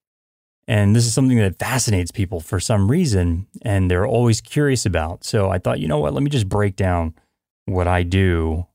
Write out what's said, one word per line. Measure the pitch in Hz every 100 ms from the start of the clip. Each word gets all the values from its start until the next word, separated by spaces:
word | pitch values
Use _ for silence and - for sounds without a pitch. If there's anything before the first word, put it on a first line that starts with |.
| _ _ _ _ _ _ -
And | 107 101
this | 110 117
is |
something | 113 131 123
that | 98 90
fascinates | - 127 - 101 90
people | - 92 92
for | 80 95
some | - 107 98
reason, | 147 175 98 87 85 95 -
and | - 101 92
they're | 90 104
always | 117 120 113
curious | - - 147 131
about. | - 85 78 87
So | - 117 98
I | 92
thought, | 120 123
you | 156
know | 151
what, | 151
let | 139
me | 143
just | 147 98
break | 101 104
down | 95 95 87 82 - _ _ _ _
what | - 92 87
I | 90
do | 87 92 95 85 80 80 87